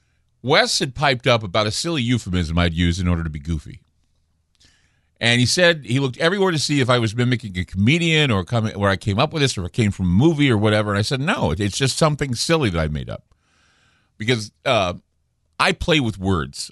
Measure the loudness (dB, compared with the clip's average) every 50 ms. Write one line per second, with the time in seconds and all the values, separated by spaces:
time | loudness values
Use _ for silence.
0 | _ _ _ _ _ _ _ _ -2 2 2 2 2 2 0 -2 -2 -4 -4 0
1 | 0 0 0 0 2 2 2 2 0 -2 -2 0 0 0 -2 -4 -4 -4 -4 -2
2 | 0 0 0 -2 -2 -2 -2 -2 -2 0 2 2 2 2 2 2 2 2 0 0
3 | 0 0 0 0 -2 -6 -8 -8 -6 -6 -6 -6 -6 -10 -20 -20 _ _ _ _
4 | _ _ _ _ _ _ _ _ _ _ _ _ _ _ _ _ _ _ _ _
5 | _ _ _ -2 0 2 2 2 2 2 2 4 4 4 4 2 -2 -2 -2 0
6 | 0 -2 -2 0 0 0 2 2 0 0 0 0 -2 0 0 0 2 2 2 2
7 | 2 0 -2 0 0 0 0 -2 -4 -6 -6 -6 -6 -4 -2 0 2 4 4 2
8 | 2 2 2 2 2 2 2 0 -2 -2 -2 -2 -2 -2 -2 0 0 0 0 0
9 | -2 -2 0 0 0 0 0 0 -2 -2 -2 -4 -8 -6 -2 0 0 0 0 0
10 | 0 2 4 6 6 4 4 4 2 2 2 2 2 2 2 2 0 0 -2 -2
11 | -2 -2 -4 -4 -2 -4 -2 -2 -2 -2 -2 -2 -2 -4 -2 -2 -2 -2 0 0
12 | 0 0 0 0 -4 -4 -4 -4 -2 0 0 2 0 0 0 0 -2 -2 -4 -6
13 | -8 -8 -12 -12 _ _ _ _ _ _ _ _ _ _ _ _ _ _ _ _
14 | _ _ _ -6 -2 -2 -2 -2 -4 -8 -12 _ -2 0 0 2 0 -2 -4 -8
15 | -12 _ _ _ _ _ _ _ _ _ _ -2 0 0 0 -2 0 0 0 2
16 | 0 -2 -4 -4 -2 0 0 0 -2 -4 -8 -12 -14 -8